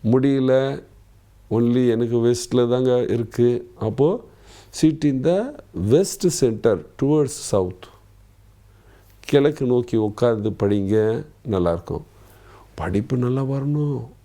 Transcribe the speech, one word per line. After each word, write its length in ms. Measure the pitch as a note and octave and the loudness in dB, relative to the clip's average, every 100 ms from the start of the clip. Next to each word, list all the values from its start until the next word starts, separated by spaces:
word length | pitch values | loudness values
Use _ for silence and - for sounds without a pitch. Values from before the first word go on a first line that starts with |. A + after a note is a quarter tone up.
முடியல, 800 | A2+ B2+ C3+ C3+ C3 C3 C3+ C#3+ - - - - _ - - | 2 2 2 0 2 2 0 -6 -12 -20 -20 -20 _ -20 -6
Only 380 | A2 A#2+ A#2+ B2 | 0 2 2 2
எனக்கு 280 | A2+ A#2 A#2+ | 2 0 2
வெஸ்ட்ல 520 | A#2 A#2+ - B2+ A#2+ | 2 0 0 0 2
தாங்க 360 | B2 B2+ B2 B2 | 2 2 0 0
இருக்கு. 640 | A#2 A2+ - A#2+ A#2+ - - | -2 -4 0 2 2 -6 -6
அப்போ, 480 | A2 A2 C#3+ G#3 - - - - - - | -6 0 0 0 -8 -20 -20 -20 -18 0
sit 240 | D#3 D#3 D3 | 0 2 -2
in 180 | C3 | 0
the 280 | C#3 F#3 B3 D4 - - F#2+ | 0 0 -2 -10 -16 -6 2
west 360 | C3+ G3 - F#3 - | 2 2 0 -2 2
center 420 | B2+ A2 A#2 F#2+ - - | 0 2 0 0 -4 -4
towards 320 | C#3 D3+ C#3 - - | 0 2 0 -4 -2
south. 320 | G#2 F#2 - - - - - - _ - - - - - - - - | 0 -2 -6 -20 -20 -20 -20 -20 _ -20 -20 -20 -20 -20 -20 -20 -18
கிழக்கு 460 | - D3 C#3 D3 C3 | 0 2 4 0 0
நோக்கி 320 | B2 A#2+ A2+ | 0 0 0
உட்கார்ந்து 520 | G#2+ G#2 B2 A2 G#2+ | 0 0 0 0 -2
படிங்க, 760 | F#2+ G2+ G2+ G2 G#2+ G#2+ A2+ D3+ - - | -2 0 0 0 0 0 -2 -8 -16 -4
நல்லாயிருக்கும். 520 | G2 F2 E2+ - E2+ - - - - - - - - | 0 0 -2 -6 -10 -10 -20 -20 -20 -20 -20 -20 -10
படிப்பு 420 | E2 F#2+ B2 B2+ | -4 -4 -2 -2
நல்லா 260 | B2 C3 | -2 -2
வரணும். 600 | C3+ C#3 C#3 D3 D3 C3 A#2 - | -4 -4 -2 -2 -2 -4 -8 -18